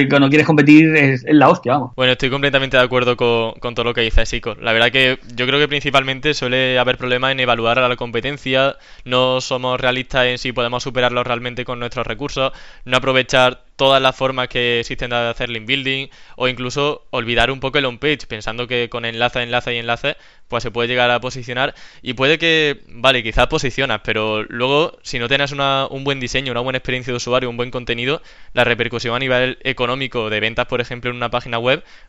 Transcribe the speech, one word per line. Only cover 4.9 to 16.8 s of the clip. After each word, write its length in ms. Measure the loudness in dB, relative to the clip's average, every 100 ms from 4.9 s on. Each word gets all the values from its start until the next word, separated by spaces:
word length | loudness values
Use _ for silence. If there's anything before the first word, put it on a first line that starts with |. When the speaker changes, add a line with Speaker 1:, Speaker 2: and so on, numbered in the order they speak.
| 4 2 0 -6 -4
Speaker 2:
yo 100 | 0
creo 140 | 2
que 80 | 0
principalmente 640 | 0 0 0 0 -4 -2
suele 460 | -2 -2 0 2 2
haber 180 | 2 0
problemas 360 | -2 0 0
en 80 | 0
evaluar 360 | 0 2 2 2
a 100 | 2
la 80 | -2
competencia, 800 | -4 -4 -4 -6 -2 2 0 -2 -16 -16
no 380 | -2 2 2 0
somos 400 | -2 -4 -2 0
realistas 460 | 0 -2 -2 0 0
en 100 | 0
si 160 | -4
podemos 280 | -2 -2 -4
superarlos 460 | -4 0 0 0 -2
realmente 380 | -4 -6 -8 -8
con 120 | -8
nuestros 280 | -8 -6 -6
recursos, 460 | -6 -6 -2 -2 -4 -18 -14 -2
no 100 | 0
aprovechar 640 | 2 0 2 4 4 0 -12 0
todas 260 | 4 4
las 140 | 2 0
formas 320 | -4 -2 -4
que 320 | -2 0 0
existen 320 | -2 -6 -4
de 60 | -2
hacer 320 | -2 -4 -6
link 180 | -6 -4
building, 400 | -2 -2 -6 -8 -16 -16 -6
o 120 | -4
incluso 560 | -4 -6 -2